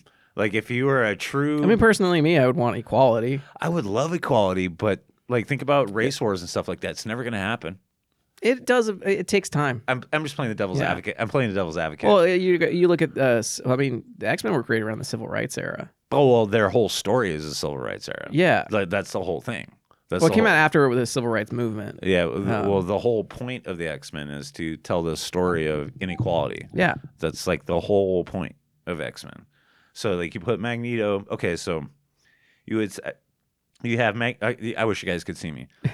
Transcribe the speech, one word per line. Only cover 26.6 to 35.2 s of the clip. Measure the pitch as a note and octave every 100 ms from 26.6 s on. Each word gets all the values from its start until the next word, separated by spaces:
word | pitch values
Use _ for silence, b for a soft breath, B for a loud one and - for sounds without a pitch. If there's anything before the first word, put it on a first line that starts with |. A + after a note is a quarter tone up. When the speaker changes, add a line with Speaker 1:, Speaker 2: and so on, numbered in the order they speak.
| -
Speaker 2:
Yeah. | - F3+ - - -
Speaker 1:
That's, | D#2+ - -
like, | E2 -
the | F2
whole | - G2+ G2 F#2
point | E2+ G2 D#2+ - _ _ -
of | E2+
X-Men. | B1+ - - - - _ _ _ _
So, | - A2+ F2+
like, | F2
you | G#2+
put | F2 A2
Magneto. | A2+ A#2 A#2+ A#2 G#2 G2+ G#2
Okay, | G#2 G2+ E2+
so | - E2 C#2 - _ _ _ _ _ _ -
you | A2
would | G#2
s-, | - - - _ _ _ _ _ _
you | A#2+ A#2
have | A2+ G#2
Mag-, | A#2+ B2
I, | A2 G#2 A2 -
I | A2
wish | F#2+
you | F#2
guys | F2+